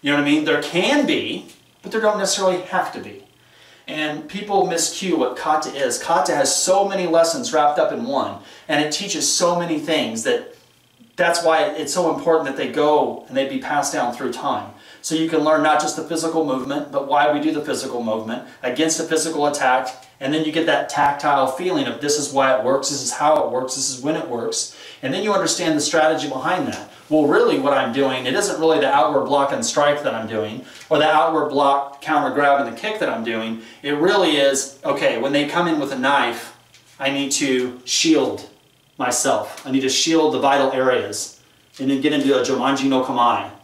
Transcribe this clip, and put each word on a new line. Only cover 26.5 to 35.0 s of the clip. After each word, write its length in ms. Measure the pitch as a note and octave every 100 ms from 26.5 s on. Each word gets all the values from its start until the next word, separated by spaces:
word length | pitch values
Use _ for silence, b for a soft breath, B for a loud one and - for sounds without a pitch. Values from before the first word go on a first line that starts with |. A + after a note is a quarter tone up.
| F3+ B2+
that. 240 | - - B B
Well, 180 | D#3 C#3+
really 340 | A3 A#3+ C#3
what 140 | C3
I'm 180 | C3+ A#2
doing, 340 | B2+ C3+ B2+ B2
it 80 |
isn't 240 | - F#3+ D#3
really 220 | D#3+ D#3+
the 100 | F3+
outward 360 | - D#3 C4+ -
block 260 | C#3 C#3
and 120 | A#2+
strike 380 | A#2 - D3 C#3+
that 120 | B2
I'm 120 | A2+ A2+
doing, 380 | A2 G#2+ C3 B B B
or 100 | D3+
the 80 | D3+
outward 440 | D#3 E3 D#3 C3
block, 500 | C3+ D#3+ C#3 - -
counter 320 | D#3 D3 C#3
grab, 320 | C3+ C#3+ C3+ A#2
and 80 |
the 60 | A2+
kick 180 | G#3+ G#3+
that 120 | C3
I'm 120 | A2+
doing. 400 | A#2 A2+ A2+ A2+ B B
It 100 | C#3+
really 460 | D3 F3 G3+ E3+ D3
is, 420 | C#3 C3+ - -
okay, 340 | - C3+